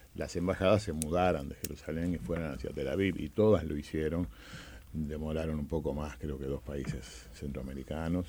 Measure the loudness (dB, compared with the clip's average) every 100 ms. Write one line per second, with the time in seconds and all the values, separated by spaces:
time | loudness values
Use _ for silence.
0 | -12 -6 -4 0 0 4 6 6 4 -2
1 | 0 4 4 4 -2 -4 -4 -4 -4 -2
2 | 0 0 -2 -2 -2 -4 -6 -4 -2 2
3 | 2 2 0 6 8 8 6 -2 -2 -2
4 | 0 0 -2 -6 -14 -14 -14 -16 -8 -4
5 | -4 -2 -2 -2 0 -2 -2 -2 0 -2
6 | -4 -6 -6 -4 -4 -4 -4 -6 -4 -6
7 | -8 -16 -16 -10 -8 -6 -6 -8 -6 -4
8 | 0 0